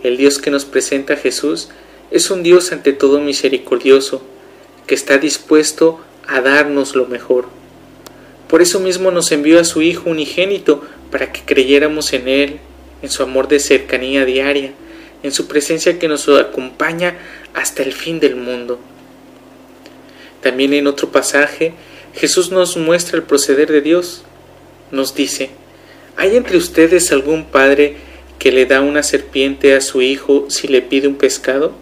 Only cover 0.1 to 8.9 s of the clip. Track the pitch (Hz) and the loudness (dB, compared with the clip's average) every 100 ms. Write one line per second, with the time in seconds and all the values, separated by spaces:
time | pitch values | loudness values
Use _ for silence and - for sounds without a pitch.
0.1 | 127 139 139 - 139 139 135 127 139 135 | 2 2 2 -2 -2 -2 -4 -2 -4 -2
1.1 | 143 135 - 147 165 - - - - - | -2 -2 -4 -4 -6 -10 -20 -20 -20 -4
2.1 | - - 190 170 180 175 151 139 139 139 | -2 -2 -2 4 4 4 -2 -2 2 2
3.1 | 143 147 139 139 131 - 123 135 135 135 | 2 0 -2 -2 -2 -2 -2 4 4 4
4.1 | 131 - - - - - - - 135 - | -10 -12 -20 -20 -20 -20 -20 -4 -4 0
5.1 | 139 147 - - 151 151 - 165 160 - | 0 0 -6 2 2 2 0 0 0 -16
6.1 | - - 135 127 143 147 143 131 139 123 | -20 -6 -2 2 2 2 0 -2 -2 -2
7.1 | 120 - 127 123 - - - - - - | -6 -2 -2 -2 -12 -20 -20 -20 -20 -20
8.1 | - - - - 160 175 202 185 | -20 -20 -20 0 4 4 2 -2